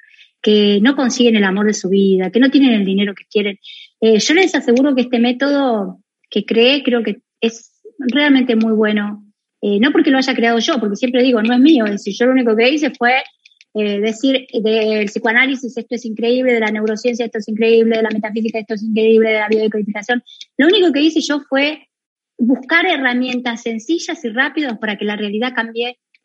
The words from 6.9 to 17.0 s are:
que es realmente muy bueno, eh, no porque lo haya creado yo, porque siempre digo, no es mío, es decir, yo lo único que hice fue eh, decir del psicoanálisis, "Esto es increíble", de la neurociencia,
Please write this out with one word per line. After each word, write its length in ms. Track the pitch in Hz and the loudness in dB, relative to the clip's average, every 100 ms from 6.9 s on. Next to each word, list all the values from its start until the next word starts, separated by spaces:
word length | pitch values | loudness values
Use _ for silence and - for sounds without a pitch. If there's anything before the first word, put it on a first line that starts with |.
| 240 | -2
que 200 | 214 202 _ _ | -2 -8 _ _
es 400 | 226 - _ _ - - | -6 -6 _ _ -20 -8
realmente 600 | 254 285 294 269 247 226 | -4 0 4 4 2 2
muy 160 | 226 | 2
bueno, 500 | 214 214 214 208 208 - _ _ _ | 2 2 0 -4 -8 -16 _ _ _
eh, 180 | 202 202 | -2 0
no 120 | 285 | 2
porque 200 | 381 311 | 2 2
lo 60 | 262 | 0
haya 180 | 262 240 | 0 0
creado 240 | 233 233 | 0 0
yo, 200 | 269 277 | 0 -2
porque 180 | 208 202 | -4 -4
siempre 260 | 254 247 | -2 0
digo, 180 | 262 226 | 2 2
no 120 | 220 | 0
es 60 | 247 | 4
mío, 260 | 285 285 214 | 4 4 2
es 60 | |
decir, 200 | 202 208 202 | -4 -8 -2
yo 60 | 247 | 0
lo 80 | |
único 220 | 262 233 220 | 2 2 2
que 140 | 247 | 2
hice 220 | 302 294 | 0 -2
fue 320 | - 240 262 285 _ _ _ _ | -2 0 0 -4 _ _ _ _
eh, 260 | 214 208 202 | -6 -4 -2
decir 480 | 220 220 269 262 - | -4 -2 0 -2 -4
del 520 | 233 214 220 214 214 202 | -4 -2 0 0 -2 -4
psicoanálisis, 720 | 220 226 233 262 254 233 233 | -2 0 0 0 -2 -8 -12
"Esto 180 | 226 233 | -10 -10
es 100 | 220 | -8
increíble", 480 | 214 233 254 254 | -4 -2 0 0
de 60 | 233 | 0
la 120 | 214 | 0
neurociencia, 540 | 214 214 214 | -2 -4 -4